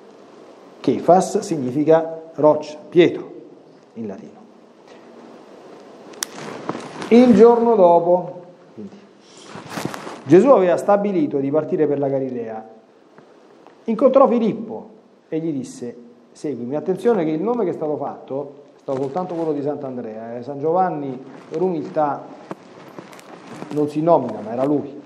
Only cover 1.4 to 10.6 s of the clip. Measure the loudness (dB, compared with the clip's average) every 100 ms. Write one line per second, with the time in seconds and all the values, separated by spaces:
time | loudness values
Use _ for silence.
1.4 | -4 -4 -4 -2 2 2 2 -10 -14 2
2.4 | 2 2 -2 -16 -2 4 4 4 -12 -18
3.4 | -20 -20 -20 -20 _ -14 -12 -12 -16 -20
4.4 | -20 -20 -20 _ -20 -20 -20 -20 -20 -20
5.4 | -20 -20 -20 -20 -20 -20 -20 -12 -12 -12
6.4 | -14 -14 -12 -12 -12 -12 4 6 8 10
7.4 | 8 8 4 4 6 6 4 0 0 -14
8.4 | -20 -20 -20 -18 -18 -18 -20 _ -20 -20
9.4 | -20 -18 -14 -10 -10 -10 -14 -12 4 6
10.4 | 8 6